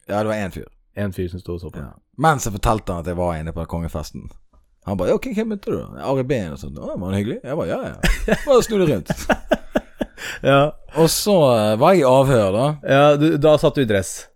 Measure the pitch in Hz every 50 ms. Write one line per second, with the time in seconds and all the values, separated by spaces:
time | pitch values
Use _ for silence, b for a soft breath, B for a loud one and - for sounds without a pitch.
0 | _ - 98 104 107 110 107 107 104 92 - - - - _ _ _ _ - -
1 | 101 101 90 - 92 87 87 90 - - 87 85 82 76 - - 71 64 - _
2 | _ _ _ - - 160 156 127 - - 98 98 - 120 113 107 - - 92 87
3 | 82 87 87 87 90 87 85 78 78 82 82 85 82 - - 82 82 80 - 80
4 | 76 - - - - - - - _ _ _ _ _ _ _ _ - - 196 190
5 | 180 101 175 214 - 254 226 196 220 226 214 202 - 233 202 87 60 50 52 64
6 | 73 104 135 135 127 123 143 117 98 80 73 67 76 71 69 - - 269 311 -
7 | 92 92 95 98 101 107 156 247 - 123 139 170 196 170 - 254 254 - - -
8 | - - - - - - 226 - - 294 269 240 202 - 226 202 185 151 135 95
9 | 78 - 170 - - - - - - - 330 - - - - - - - - -
10 | - - - B B B B B B 135 135 139 143 151 - - - - - 151
11 | 165 160 - - - 214 208 180 151 131 120 113 107 107 110 110 131 170 196 180
12 | 143 127 127 135 135 135 139 117 104 95 95 107 131 147 151 147 - - 135 139
13 | 143 147 147 143 147 160 165 147 143 156 151 143 - 151 - 147 135 110 104 98
14 | 95 - - - - - _